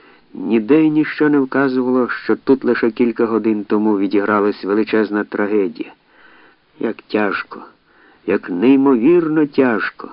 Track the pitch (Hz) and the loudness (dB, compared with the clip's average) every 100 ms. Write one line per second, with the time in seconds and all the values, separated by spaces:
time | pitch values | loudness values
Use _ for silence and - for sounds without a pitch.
0 | - - _ - 95 113 107 151 156 151 | -20 -20 _ -10 -2 0 2 2 4 2
1 | 151 - 151 147 131 135 139 131 127 127 | -2 0 2 2 0 0 0 0 0 0
2 | 117 - - 107 - 135 120 117 120 110 | 0 -4 -4 -2 0 0 0 0 0 0
3 | 120 110 117 113 110 107 101 107 107 101 | 0 0 0 0 0 -2 -2 0 0 0
4 | 98 104 104 104 104 98 92 104 107 110 | 0 0 0 2 0 -2 -2 -2 0 0
5 | 101 104 98 98 104 104 92 78 - - | 0 -2 -4 -4 -2 0 -2 -4 -14 -18
6 | _ _ - - - _ _ - 113 104 | _ _ -20 -20 -20 _ _ -8 -8 -8
7 | - 110 104 95 - - - _ _ _ | -6 -2 -2 -4 -10 -16 -20 _ _ _
8 | _ _ - 104 - 87 117 135 139 123 | _ _ -4 -4 -4 0 2 4 4 4
9 | 127 175 160 156 147 - 131 107 - - | 4 2 2 0 0 2 0 0 -4 -10
10 | - | -18